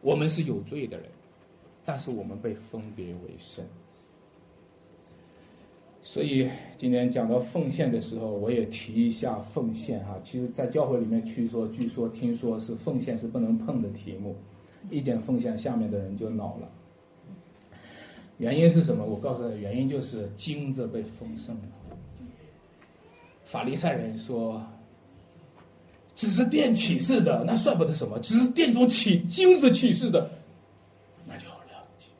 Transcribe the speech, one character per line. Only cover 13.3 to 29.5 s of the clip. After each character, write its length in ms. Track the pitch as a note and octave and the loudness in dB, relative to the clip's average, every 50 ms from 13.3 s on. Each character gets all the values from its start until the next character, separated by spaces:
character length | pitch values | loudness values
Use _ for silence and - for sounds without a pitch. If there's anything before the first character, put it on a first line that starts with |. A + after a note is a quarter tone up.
| - B2+ | -2 0
能 180 | A#2 A2 A2+ | 2 2 2
碰 240 | A2 - - C#3 A#2+ | 0 0 -2 -2 -2
的 80 | G#2+ G2 | -2 -2
题 240 | F#2+ - - G#2 F#2 | -4 -8 -10 -10 -10
目， 220 | G2 G2+ G2+ - - - - - - - - - - - G3 | -8 -8 -8 -8 -10 -14 -20 -20 -20 -20 -20 -20 -18 -14 -6
一 120 | E3 D3 | -6 -4
讲 200 | B2 A#2+ A#2 A2+ | -2 0 -2 -2
奉 180 | - - B2+ A#2 | 0 0 0 0
献， 160 | A#2+ A#2+ A2 | 0 -2 -4
下 180 | G#2+ - C3+ A#2+ | -4 -4 -2 -2
面 160 | A2+ A2 G2+ | 0 -2 0
的 80 | G2 G2 | -2 -4
人 180 | G2 F#2+ G2 | -4 -4 -6
就 120 | - A2 A2 | -6 -6 -4
恼 280 | A2+ G#2+ G2+ E2+ - | -4 -4 -4 -6 -8
了。 120 | - E2+ E2+ - - - - - - - _ - - - - - - - - - - - - - - - - - - - - - - - - - | -10 -12 -14 -16 -20 -20 -20 -20 -20 -20 _ -20 -20 -20 -20 -20 -20 -20 -20 -20 -20 -20 -20 -20 -20 -20 -20 -20 -20 -20 -20 -20 -20 -20 -20 -12
原 200 | - A2+ A#2 C3+ | -6 -2 0 4
因 120 | D#3 E3 E3+ | 8 8 8
是 120 | D#3 E3 | 8 8
什 140 | - C3 A#2+ | 6 6 2
么？ 100 | A2 G#2+ | 0 0
我 120 | A2 G#2+ | -2 -4
告 180 | G2 - C#3 B2+ | -2 -2 -2 -2
诉 80 | B2 A#2+ | -2 -4
大 60 | A#2 | -6
家， 60 | G#2+ | -6
原 220 | G#2 G2+ G2 A2 | -6 -6 -4 0
因 100 | B2+ C3+ | 0 0
就 140 | C3+ D3 C3+ | 0 0 -2
是 260 | A#2+ - B2 A2 G#2 G2 G#2 | -4 -6 -8 -8 -8 -8 -10
金 380 | - - D#3+ D3 D3 C#3+ C3+ C3 | -8 -6 -6 -6 -4 -4 -4 -4
子 140 | C3 A#2+ | -4 -4
被 160 | A2 - A2+ G#2 | -4 -4 -6 -8
丰 340 | - - - A#2+ A2+ A2 | -8 -12 -14 -12 -12 -12
盛 160 | A2 - - A2+ | -12 -10 -10 -10
了。 60 | G#2 G2 F#2 - - - - - - - - - - B3+ A#3+ - - D#3 D3+ - - _ - - - - _ _ - - - - - - - - - - | -10 -10 -14 -16 -18 -18 -18 -16 -16 -18 -18 -18 -18 -18 -18 -18 -20 -20 -20 -20 -20 _ -20 -20 -20 -20 _ _ -20 -20 -20 -20 -20 -20 -20 -20 -20 -20
法 180 | - - - G#2+ | -12 -10 -6 -6
利 120 | B2+ C#3 | -4 -4
赛 160 | C3+ - E3 | 0 0 0
人 260 | C#3 A#2+ A2+ A2+ A2 | 0 0 -4 -6 -8
说 480 | A2 - - B2+ A2+ A2+ A2+ A2 A2 A2 - - - - - - - _ - - - - - - - - - - - - - - - - - - - - - - | -10 -8 -6 -4 -4 -4 -4 -4 -6 -10 -12 -16 -20 -20 -20 -20 -20 _ -20 -20 -20 -20 -20 -20 -20 -20 -20 -20 -20 -20 -20 -20 -20 -20 -20 -20 -20 -20 -20 -8
，“只 120 | - - G#3 | -2 -2 0
是 140 | - A#3 B3+ | 4 4 2
殿 280 | - - D4+ D4 B3 A3+ | 4 4 4 4 4 4
启 240 | - - - - | 2 2 2 0
示 240 | - - - C4 A3 | 0 2 2 4 4
的， 220 | F3 - - A#2 - | 4 4 2 2 2
那 80 | - A3+ | 2 2
算 240 | - - D4 - | 4 4 4 4
不 80 | E3+ E3 | 4 2
得 80 | D#3 D#3 | 2 0
什 140 | - - | -2 -4
么； 100 | - G#2+ A2+ | -4 -4 -6
只 200 | A2+ - A3 A#3 | -4 4 4 4
是 80 | B3+ B3 | 4 4
殿 240 | - E4 E4 C4 A3+ | 4 4 4 4 6
中 140 | A#3+ B3+ | 6 6
起 320 | A#3 - - - G#3+ F3+ E3+ - | 6 6 4 4 4 4 4 4
金 340 | - - F#4 F#4+ F#4 | 0 2 6 10 10